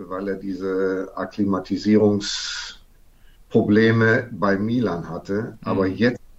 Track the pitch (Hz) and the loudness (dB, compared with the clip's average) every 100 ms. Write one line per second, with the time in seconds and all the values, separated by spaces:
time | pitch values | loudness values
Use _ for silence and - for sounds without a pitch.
0 | 90 92 98 95 98 90 95 95 95 95 | -10 -8 -6 -6 -6 -6 -4 -2 0 -2
1 | 92 92 92 - 101 92 - 92 101 107 | -6 -8 -8 -2 0 0 -2 -2 4 6
2 | 107 101 - - - - - - - _ | 6 2 -2 -6 -8 -10 -12 -16 -20 _
3 | - _ - - - 113 92 104 113 113 | -20 _ -20 -20 0 2 4 4 6 4
4 | 110 113 107 98 98 95 107 123 104 87 | 4 2 0 -4 0 0 0 0 -2 -4
5 | 80 82 - 101 123 - 92 95 95 90 | -8 -10 -6 -6 -6 -8 -4 0 0 2
6 | 120 - - | 0 0 -14